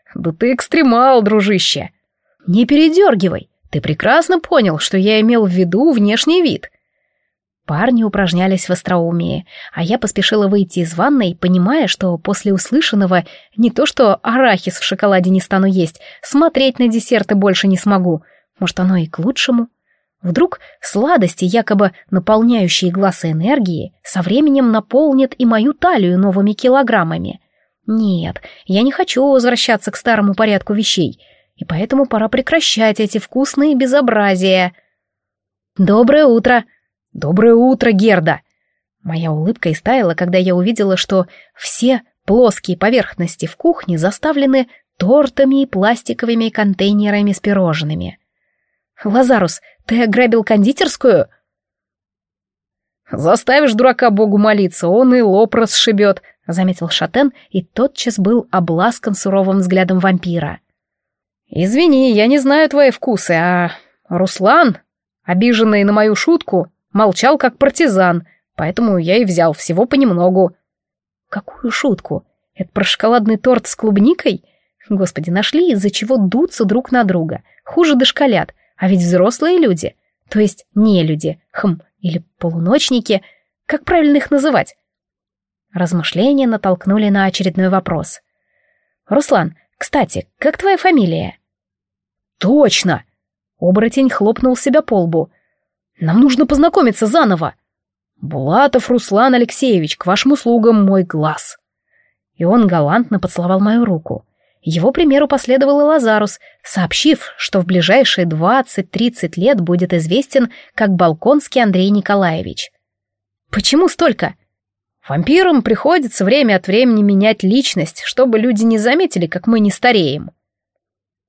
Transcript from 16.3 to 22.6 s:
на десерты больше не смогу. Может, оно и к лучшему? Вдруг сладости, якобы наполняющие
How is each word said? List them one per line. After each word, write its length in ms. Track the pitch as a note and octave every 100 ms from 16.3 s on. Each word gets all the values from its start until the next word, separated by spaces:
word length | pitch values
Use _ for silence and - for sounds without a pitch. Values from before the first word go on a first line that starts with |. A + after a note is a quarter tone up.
| C#4+ E4 - C4+ B3+
на 120 | B3
десерты 460 | A3+ - A#3 - G3+
больше 320 | G3+ F#3 G3
не 100 | F#3
смогу. 440 | - G3 F3+ D#3+ - _ _ _
Может, 220 | F3 -
оно 160 | F#3 F#3
и 100 | D#3+
к 100 | -
лучшему? 520 | F3+ C4+ - A#3+ A#3 _ _ _ _ _
Вдруг 380 | F3+ E3+ F4+ - - _
сладости, 640 | - G3+ C4 E4+ F3+ - F3+
якобы 480 | A#3 G#3+ G3+ G3+ - _
наполняющие 800 | F#3+ - A3 A#3 A#3